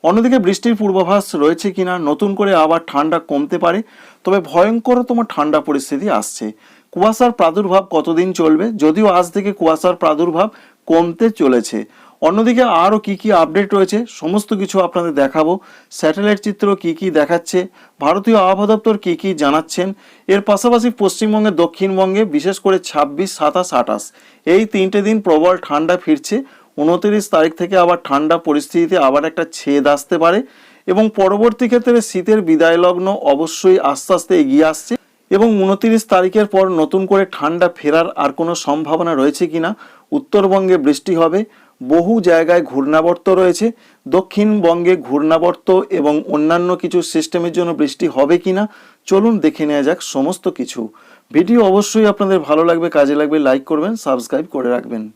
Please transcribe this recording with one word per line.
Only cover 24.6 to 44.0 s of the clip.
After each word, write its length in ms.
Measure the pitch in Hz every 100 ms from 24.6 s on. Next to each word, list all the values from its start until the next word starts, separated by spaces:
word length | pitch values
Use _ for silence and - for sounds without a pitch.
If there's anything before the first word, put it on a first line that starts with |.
| 220
তিনটে 260 | 202 190 208 202
দিন 100 | 220 196
প্রবল 280 | 156 175 185 -
ঠান্ডা 280 | 147 165 180
ফিরছে। 340 | 165 147 - 214 269 _ _ -
ঊনত্রিশ 460 | 151 175 208 208 196
তারিখ 180 | 165 160 160
থেকে 140 | 180 190
আবার 140 | 175 175 -
ঠান্ডা 280 | 139 156 170 170
পরিস্থিতিতে 500 | 147 139 170 170 180 135
আবার 140 | 139 160
একটা 140 | 165 160 -
ছেদ 280 | - 143 143
আসতে 220 | 143 - 170
পারে 160 | 165 196 262 _ - _ -
এবং 160 | 185 220 214
পরবর্তী 480 | 190 202 233 220 240
ক্ষেত্রে 280 | 240 240 240 214
শীতের 320 | 185 175 214 170
বিদায় 300 | 156 165 170 180
লগ্ন 200 | 180 190 202 143
অবশ্যই 460 | 139 160 - 185 185 139
আস্তে 180 | 139 - 180
আস্তে 160 | - 175
এগিয়ে 260 | 139 139 156
আসছে। 200 | 156 - 240 _ _ _
এবং 180 | 196 226 208
ঊনত্রিশ 400 | 190 196 226 226 -
তারিখের 320 | 190 185 214 208
পর 100 | 190 190 170
নতুন 220 | 156 190 190
করে 140 | 196 190 -
ঠান্ডা 320 | 151 170 175 -
ফেরার 300 | 147 156 170 -
আর 80 | 143 135
কোনো 140 | 165 170 -
সম্ভাবনা 460 | 147 151 160 170
রয়েছে 300 | 147 139 147 175
কিনা, 180 | 165 165 214 - _ _
উত্তরবঙ্গে 640 | 147 - 208 196 196 190 180 139
বৃষ্টি 280 | 143 - 170
হবে, 200 | 165 185 220 _ _ _
বহু 320 | 127 165 175 226 175
জায়গায় 340 | 165 165 175 147
ঘূর্ণাবর্ত 560 | 131 139 156 165 175 - 185
রয়েছে, 260 | 185 175 220 - _ _